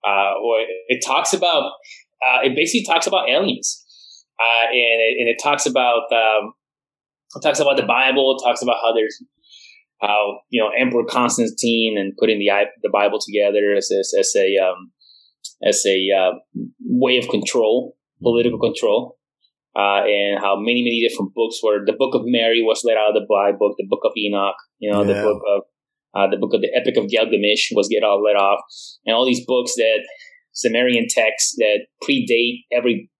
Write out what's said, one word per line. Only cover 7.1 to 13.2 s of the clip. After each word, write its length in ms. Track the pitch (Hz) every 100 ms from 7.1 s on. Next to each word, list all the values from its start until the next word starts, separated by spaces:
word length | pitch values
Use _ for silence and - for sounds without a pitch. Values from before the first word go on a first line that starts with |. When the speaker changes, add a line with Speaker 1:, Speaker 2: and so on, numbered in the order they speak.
| _ _ -
Speaker 1:
it 60 |
talks 160 | 156 143
about 160 | 143 131
the 60 | 104
Bible. 500 | 120 131 131 135 131
It 40 | 123
talks 140 | 120
about 160 | 123 117
how 120 | 117
there's, 280 | 117 110 - - _ _ - - - _ _
how, 380 | 104 107 104 101 _
you 120 | 120
know, 80 | 107 120
Emperor 240 | 127 120 117
Constantine 920 | 127 120 - 113 - 117 113 113 107
and 160 | 98 98
putting 200 | 110 107
the, 120 | 101
I, 140 | 101 104 -
the 60 | 101
Bible 300 | 101 101
together 540 | 107